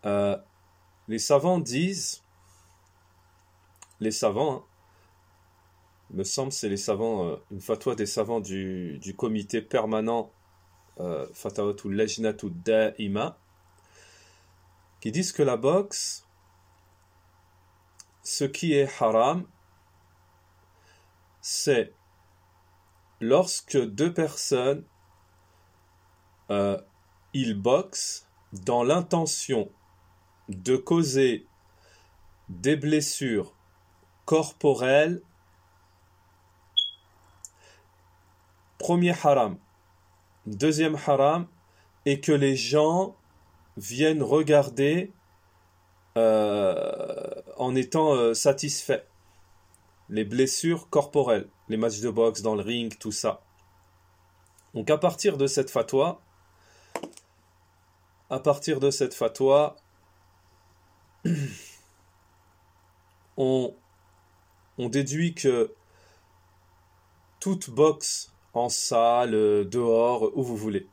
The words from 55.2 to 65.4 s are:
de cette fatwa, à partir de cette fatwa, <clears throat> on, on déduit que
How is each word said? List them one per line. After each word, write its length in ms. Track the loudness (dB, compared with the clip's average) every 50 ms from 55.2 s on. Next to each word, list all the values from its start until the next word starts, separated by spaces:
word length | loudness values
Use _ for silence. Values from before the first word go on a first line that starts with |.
| 0 0 2
de 100 | 2 0
cette 220 | 0 2 0 -2 0
fatwa, 540 | -2 -2 -2 0 2 2 2 2 -2 -8 _ _ _ _ _ _ _ _ _ _ _ _ _ _ _ -12 -12 -12 -16 -20 _ _ _ _ _ _ _ _ _ _ _ _ _ _ _ _ _ _ _ _ _ _
à 80 | -8 0
partir 420 | 2 2 0 2 0 -4 -2 0
de 100 | 0 0
cette 220 | 2 0 -2 -2
fatwa, 640 | -2 -2 -4 -4 0 2 4 6 6 6 4 2 -4 -12 _ _ _ _ _ _ _ _ _ _ _ _ _ _ _ _ _ _ _ _ _ _ _ _ _ _ _ _ _
<clears throat> 2000 | -4 -4 -2 -4 -8 -10 -14 -20 -20 -20 -20 _ _ _ _ _ _ _ _ _ _ _ _ _ _ _ _ _ _ _ _ _ _ _ _ _ _ _ _ _ _ _
on, 380 | -2 0 2 2 2 0 -2 -8 _ _ _ _ _ _ _ _ _ _ _ _ _ _ _ _ _ _ _ _ -8
on 100 | -6 -2
déduit 460 | -2 -2 -2 -2 -2 -2 -2 -2 -2
que 400 | 0